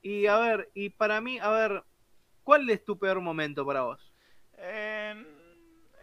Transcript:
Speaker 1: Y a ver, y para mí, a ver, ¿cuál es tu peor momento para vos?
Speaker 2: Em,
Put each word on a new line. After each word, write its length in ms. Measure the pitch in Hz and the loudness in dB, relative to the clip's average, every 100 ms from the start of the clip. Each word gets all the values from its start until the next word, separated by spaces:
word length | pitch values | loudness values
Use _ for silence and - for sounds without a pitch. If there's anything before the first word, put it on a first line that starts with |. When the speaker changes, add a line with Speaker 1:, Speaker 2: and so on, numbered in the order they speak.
Speaker 1:
Y 240 | 190 208 202 | -6 0 4
a 120 | 214 | 4
ver, 320 | 233 214 175 | 4 0 -2
y 180 | 202 202 | -8 -8
para 300 | - 214 214 | -2 0 0
mí, 180 | 240 254 | -4 -4
a 120 | 208 | 0
ver, 320 | 220 220 196 - _ _ - _ _ | 2 2 -2 -8 _ _ -20 _ _
¿cuál 240 | - 294 254 | 4 4 6
es 140 | 202 | -2
tu 120 | - 190 | -2 -4
peor 220 | 190 190 | -2 0
momento 460 | 175 160 151 143 139 | -2 -2 -4 -4 -2
para 160 | 139 | -2
vos? 300 | 123 135 - _ _ - - - | -4 -8 -18 _ _ -20 -20 -16
Speaker 2:
Em, 720 | 180 214 214 214 214 214 262 147 - - - _ - - | -12 -10 -8 -8 -10 -14 -18 -20 -20 -20 -20 _ -20 -20